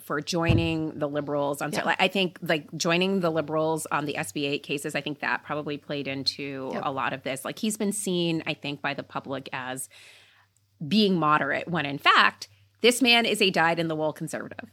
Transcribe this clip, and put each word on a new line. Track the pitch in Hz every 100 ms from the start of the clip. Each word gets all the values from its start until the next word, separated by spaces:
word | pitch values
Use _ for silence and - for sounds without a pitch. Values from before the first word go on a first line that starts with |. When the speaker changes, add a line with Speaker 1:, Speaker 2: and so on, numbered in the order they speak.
Speaker 1:
for | - 147
joining | 151 175 165 165 165 160 156 -
the | 147
liberals | 147 143 143 143 143
on | 151
Speaker 2:
Yeah. | 160 - -
Speaker 1:
I | 190
think, | 196 180 -
like, | 170 160 - 160
joining | 175 170 185 196
the | 170
liberals | 160 151 156 160 160 -
on | 156 147
the | 139
S | 156
B | 147
eight | 143 143
cases, | - 147 156 147
I |
think | 147 143
that | 120 120
probably | - 147 151 147
played | - 143 135
into | 135 131 - 143 135 131
Speaker 2:
Yep. | -
Speaker 1:
a | 151
lot | 135 120
of | 131
this. | 135 135
Like, | 110 156
he's | 220 208
been | 202
seen, | 202 196 175 170 165
I | 151
think, | 151 143 143
by | 143
the | 143
public | - 143 - 135 135
as | 135 127 131 - - - - - _ _ _ _ _ 147
being | 208 202 180
moderate | 151 151 143 147 -
when, | 170 143
in | 143
fact, | 349 381 202 - - _ _ _
this | 226 240
man | 247 233
is | 233 214
a | 190
dyed-in-the-wool | 175 165 170 165 156 156
conservative. | - 160 113 110 - -